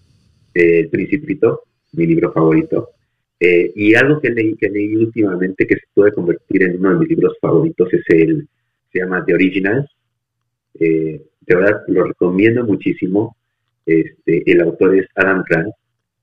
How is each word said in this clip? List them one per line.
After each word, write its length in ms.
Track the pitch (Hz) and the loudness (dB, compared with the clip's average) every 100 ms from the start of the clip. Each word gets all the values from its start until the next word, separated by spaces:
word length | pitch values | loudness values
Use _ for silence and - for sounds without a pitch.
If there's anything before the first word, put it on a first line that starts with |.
| _ _ _ _ _ | _ _ _ _ _
Eh, 260 | 90 85 82 | 0 2 2
El 100 | 80 | 0
Principito, 760 | 101 87 - 76 76 - - - _ _ | -4 -4 -4 -4 -2 -2 -2 -10 _ _
mi 160 | 80 82 | -4 0
libro 240 | 82 - | 0 0
favorito. 600 | - 80 80 - - - _ _ _ _ _ | 0 2 2 0 -6 -6 _ _ _ _ _
Eh, 320 | 87 87 87 107 | 2 2 0 0
y 180 | 104 | 2
algo 280 | 120 135 151 | 4 4 0
que 80 | 123 | -2
leí, 260 | 117 110 110 | -2 -4 -2
que 140 | 104 | -4
leí 260 | 104 104 110 | -2 -4 -2
últimamente 720 | 113 113 101 90 92 - - | -2 0 -2 -2 -4 -4 -2
que 80 | - | -2
se 100 | - | 0
puede 200 | - 104 | 2 2
convertir 500 | - 85 82 _ 95 | 2 -4 -4 _ 0
en 160 | 92 87 | 0 0
uno 120 | 95 | 0
de 80 | 87 | 2
mis 100 | 80 | 0
libros 260 | - - - | 0 0 -2
favoritos 480 | 85 82 80 - 90 | 0 2 0 0 0
es 100 | 87 - | 0 2
el, 400 | 82 82 78 - _ _ _ _ | 4 4 0 -6 _ _ _ _
se 80 | 90 | -6
llama 240 | 92 92 82 | -4 -4 -2
The 80 | |
Originals. 580 | 85 95 98 98 123 143 _ _ _ _ _ _ _ _ - | 0 0 0 -2 -2 -4 _ _ _ _ _ _ _ _ -4
Eh, 420 | 82 80 80 76 - _ | -2 0 -4 -10 -18 _
de 140 | - 90 | -2 0
verdad, 260 | 98 107 - | 0 -2 -2
lo 160 | 92 | -2
recomiendo 600 | 90 - 90 92 110 120 | -2 -2 -2 2 2 2
muchísimo. 720 | 117 95 98 - 92 98 113 - _ _ _ _ | -2 -2 -4 -4 -4 -2 -4 -10 _ _ _ _
Este, 600 | - 82 80 _ - 82 - | -2 0 0 _ -2 -2 0
el 100 | 87 | 0
autor 340 | 85 - 92 95 | 0 0 2 2
es 120 | - - | -2 -2
Adam 280 | 95 95 - | -2 -2 -2
Grant. 240 | 82 98 - _ _ _ _ | -2 -4 -12 _ _ _ _